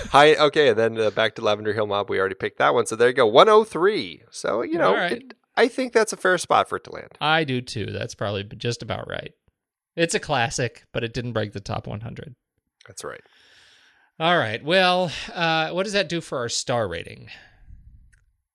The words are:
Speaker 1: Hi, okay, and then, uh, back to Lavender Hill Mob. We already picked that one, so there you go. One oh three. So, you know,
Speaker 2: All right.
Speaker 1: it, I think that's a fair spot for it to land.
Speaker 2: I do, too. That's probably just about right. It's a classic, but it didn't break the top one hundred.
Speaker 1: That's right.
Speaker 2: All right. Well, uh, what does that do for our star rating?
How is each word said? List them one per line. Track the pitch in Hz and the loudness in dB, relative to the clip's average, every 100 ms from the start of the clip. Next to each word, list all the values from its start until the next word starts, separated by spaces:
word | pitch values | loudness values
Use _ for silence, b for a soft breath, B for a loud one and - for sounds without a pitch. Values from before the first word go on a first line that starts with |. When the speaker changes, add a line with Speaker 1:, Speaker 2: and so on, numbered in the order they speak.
| - | 4
Speaker 1:
Hi, | 135 151 | 6 8
okay, | 147 147 156 143 | 6 4 4 4
and | 107 | 4
then, | 113 110 | 2 2
uh, | 107 | 0
back | - 110 - | 2 -2 0
to | |
Lavender | 113 104 107 | -2 0 -2
Hill | 104 107 | -2 -2
Mob. | 101 98 | -2 -2
We | 98 | -2
already | 98 | -2
picked | 95 107 - | -2 -8 0
that | 135 | 2
one, | 135 113 | 2 0
so | 110 | 2
there | 120 | 2
you | |
go. | 127 117 | 4 6
One | 120 208 | 8 8
oh | 214 | 6
three. | 220 160 185 208 95 76 _ | 4 0 0 0 -6 -12 _
So, | - - 101 | -8 -4 -4
you | - 330 | -4 0
know, | 302 | 0
Speaker 2:
All | - | 0
right. | 175 | -2
Speaker 1:
it, | 233 254 - _ - | -4 -10 -20 _ 0
I | 247 | 0
think | - 254 | 0 0
that's | 233 214 | 0 0
a | - | 0
fair | 185 180 | 0 0
spot | - 110 98 | 2 0 2
for | 90 | -4
it | |
to | - | -10
land. | - - - | -16 -16 -6
Speaker 2:
I | 151 160 | 0 0
do, | 151 127 | 0 -4
too. | 127 - 104 | -6 -8 -8
That's | 104 113 - | -6 -8 -6
probably | 107 104 | -6 -6
just | 104 110 120 117 | -8 -8 -8 -8
about | 110 - - | -8 -8 -8
right. | 50 - - _ _ _ _ _ | -10 -10 -18 _ _ _ _ _
It's | - 165 196 | -4 -2 -2
a | |
classic, | - 139 - - 120 - _ | -2 -2 -2 -2 -6 -6 _
but | 131 | -8
it | 117 | -6
didn't | 127 123 | -6 -6
break | 110 107 | -4 -6
the | 101 | -8
top | - - - | -8 -8 -8
one | 110 | -10
hundred. | 117 - - 123 _ _ _ _ - | -12 -14 -16 -20 _ _ _ _ -20
Speaker 1:
That's | - | -14
right. | 73 - _ b b b b b b b b _ | -14 -14 _ b b b b b b b b _
Speaker 2:
All | 165 175 | 0 2
right. | 113 110 | 0 -4
Well, | 135 185 185 180 180 B B | 0 2 4 2 -2 B B
uh, | - 170 160 160 | -4 -2 0 -2
what | 170 | -4
does | 202 | -2
that | 202 190 | -2 -2
do | 170 | -4
for | - 147 | -6 -6
our | 117 | -4
star | - - 120 104 | -6 -2 -2 -2
rating? | 85 - - 110 b b b b b b b - _ _ _ _ | -4 -10 -16 -18 b b b b b b b -20 _ _ _ _